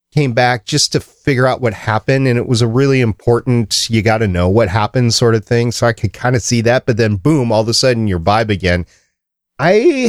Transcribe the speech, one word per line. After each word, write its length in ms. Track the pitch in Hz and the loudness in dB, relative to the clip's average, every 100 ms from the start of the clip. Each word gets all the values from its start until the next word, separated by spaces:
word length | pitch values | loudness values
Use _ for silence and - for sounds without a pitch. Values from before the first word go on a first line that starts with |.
| _ | _
Came 180 | 151 139 | -2 0
back 320 | 120 123 120 - | 0 0 -2 -4
just 280 | 147 - | -4 -2
to 80 | 135 | -4
figure 440 | - _ - 127 127 | -6 _ -2 0 0
out 140 | 127 | 0
what 140 | 123 | -4
happened, 540 | 107 - 107 - 135 135 | -4 -4 -4 0 0 0
and 120 | 120 | -2
it 80 | 107 | 0
was 140 | 117 | 0
a 60 | 117 | 0
really 340 | 120 139 135 | 2 2 2
important, 880 | 117 - - 117 131 120 104 - - | 0 -2 0 0 0 -2 0 -4 -2
you 120 | 113 | 0
gotta 260 | 104 110 110 | 0 0 0
know 200 | 87 90 | 0 2
what 220 | 107 104 | 2 0
happened 440 | 104 107 131 120 | 0 -2 0 0
sort 220 | - 117 113 | 2 2 0
of 80 | |
thing, 300 | - 120 120 | 0 -2 -2
so 120 | - 120 | 0 -2
I 60 | |
could 220 | 110 101 | -2 -6
kinda 260 | - 123 123 | -4 -2 -2
see 220 | - 120 | 0 0
that, 240 | 113 127 - | 2 0 0
but 100 | 110 | 0
then 220 | 113 101 | 0 0
boom, 340 | 110 160 117 | 0 0 2
all 100 | 107 | 0
of 60 | 110 | 0
a 60 | |
sudden 340 | 113 131 117 110 | 0 0 0 -2
you're 120 | 90 | -2
Vibe 300 | 82 107 113 | 0 0 0
again. 360 | 98 92 87 87 _ _ _ _ _ _ - | -2 0 -2 -4 _ _ _ _ _ _ -4
I 140 | 156 214 311 277 | 0 4 2 2